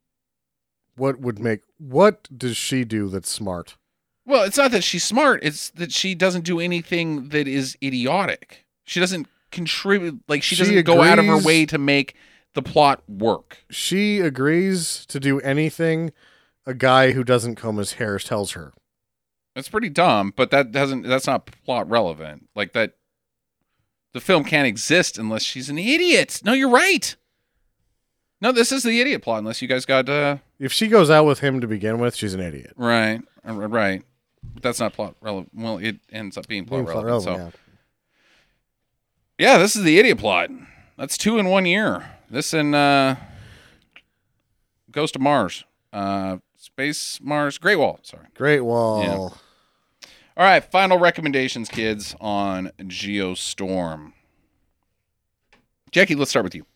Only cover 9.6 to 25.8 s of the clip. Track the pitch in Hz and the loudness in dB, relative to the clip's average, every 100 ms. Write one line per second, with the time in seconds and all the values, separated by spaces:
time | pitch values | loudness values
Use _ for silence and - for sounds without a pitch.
9.6 | 160 - 196 202 175 135 - 147 - 175 | -6 -4 0 0 0 -8 -4 -2 0 0
10.6 | 190 202 170 170 165 170 160 160 156 160 | 4 4 6 4 6 6 6 4 4 4
11.6 | 156 156 143 139 139 - _ _ _ - | 4 0 2 2 0 -8 _ _ _ -8
12.6 | 123 156 147 135 - 98 113 98 _ - | -2 4 4 4 -6 -4 0 0 _ -20
13.6 | _ - - 185 208 208 170 131 139 170 | _ -8 -4 0 0 0 -2 0 0 2
14.6 | 190 185 160 - - 143 139 139 135 143 | 2 -2 -4 -8 -10 -4 0 0 0 0
15.6 | 156 - 165 160 165 - _ _ _ _ | -2 -2 -2 -2 -4 -10 _ _ _ _
16.6 | - 127 131 131 131 131 120 123 120 110 | -12 0 4 6 4 2 2 0 0 -8
17.6 | 113 104 98 - 110 98 - 107 98 92 | -6 -4 -6 -6 -4 -4 -4 -6 -6 -8
18.6 | 73 _ _ _ _ _ _ _ _ 127 | -16 _ _ _ _ _ _ _ _ -16
19.6 | 135 214 214 147 175 123 196 - 127 139 | -6 -4 -4 2 4 4 0 -2 0 2
20.6 | 127 127 139 135 95 131 143 123 - - | 0 -2 -2 -4 -2 -2 0 -4 -6 -18
21.6 | - 120 87 117 92 76 78 76 _ 104 | -6 -4 0 0 0 -4 -12 -18 _ -8
22.6 | 98 120 107 _ _ _ _ _ _ _ | -4 -2 -4 _ _ _ _ _ _ _
23.6 | _ _ _ _ _ 123 - 175 139 156 | _ _ _ _ _ -12 0 0 2 2
24.6 | 135 104 - 165 165 - 110 110 - 131 | 2 0 2 2 2 -4 -6 -4 -6 -8
25.6 | 135 147 | -10 -6